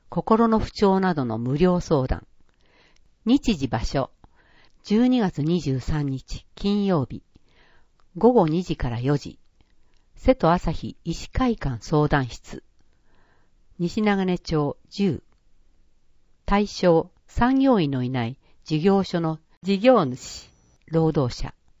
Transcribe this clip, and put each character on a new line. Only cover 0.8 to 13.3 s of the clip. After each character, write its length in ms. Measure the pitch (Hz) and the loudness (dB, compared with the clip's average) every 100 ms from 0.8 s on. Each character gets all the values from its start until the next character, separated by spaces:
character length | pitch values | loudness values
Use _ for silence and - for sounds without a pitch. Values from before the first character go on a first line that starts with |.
| 202 190 | 2 2
な 140 | 185 | 0
ど 100 | 151 | -2
の 140 | 123 110 | -4 -4
無 180 | 120 147 | -4 2
料 240 | 180 180 | 2 2
相 260 | - 147 127 | 0 0 0
談。 200 | - - _ _ _ _ _ _ _ _ _ | -6 -10 _ _ _ _ _ _ _ _ _
日 320 | 220 277 - 170 | 0 2 2 -2
時 120 | 131 | -2
場 140 | 107 | -2
所。 280 | - 143 127 _ - _ _ _ - _ | -2 -4 -4 _ -20 _ _ _ -20 _
十 220 | - 208 247 | -2 2 4
二 140 | 254 | 2
月 220 | 190 - | 0 -2
二 200 | 147 175 | -2 0
十 180 | 151 131 | -2 -2
三 240 | - 156 | -2 -2
日 400 | 143 131 - - - | -2 -6 -8 -12 -12
金 300 | - 202 208 | -6 -2 0
曜 220 | 196 170 127 | 0 0 -2
日。 160 | - - _ _ _ _ - _ _ _ 175 | -8 -18 _ _ _ _ -20 _ _ _ 0
午 140 | 220 | 4
後 140 | 240 165 | 4 4
二 140 | 165 | 0
時 140 | 180 156 | -2 -4
か 140 | 131 | -4
ら 100 | 117 | -2
四 160 | 127 143 | -2 -2
時。 220 | - - _ _ _ _ _ _ _ | -4 -18 _ _ _ _ _ _ _
瀬 200 | - - | -2 2
戸 180 | - 160 | 4 4
朝 200 | 175 - | 2 0
日 260 | 156 113 - | -4 -8 -10
医 100 | 165 | -8
師 160 | 165 - | -8 -6
会 260 | - 254 226 | -2 -2 -2
館 220 | 139 117 | -4 -6
相 260 | - 151 147 | -2 0 2
談 220 | 147 123 | 0 -2
室。 340 | - - - - _ _ _ _ _ _ | -8 -16 -18 -18 _ _ _ _ _ _